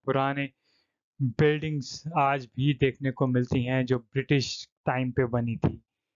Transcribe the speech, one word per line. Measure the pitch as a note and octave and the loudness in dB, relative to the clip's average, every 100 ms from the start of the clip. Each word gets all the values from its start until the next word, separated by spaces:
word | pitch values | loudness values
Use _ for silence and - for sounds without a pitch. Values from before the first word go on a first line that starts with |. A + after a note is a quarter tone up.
पुराने | - C3+ C3+ C#3 C#3 _ _ _ _ _ _ - | -2 0 0 -2 -6 _ _ _ _ _ _ -4
बिल्डिंग्स | C3 A#2+ D3+ D3+ D#3 D3 B2 - D#3 E3 | -2 2 4 4 -2 -4 -6 -10 -6 0
आज | C#3 C#3 B2 - | 2 0 -4 -2
भी | C#3+ | 0
देखने | C3+ C3+ - C3+ | 2 0 0 -4
को | - C3 | -2 0
मिलती | B2+ B2 C3 | 0 0 0
हैं | B2 C3 B2+ | 0 0 0
जो | B2+ | -2
ब्रिटिश | - C3+ - C#3+ G#2 - - _ - | -2 -6 0 0 0 -6 -14 _ -4
टाइम | C3 B2+ | -2 -2
पे | B2 | 0
बनी | B2 A#2+ A#2 A2+ | 0 0 -2 -2
थी। | - - _ _ _ | -2 -4 _ _ _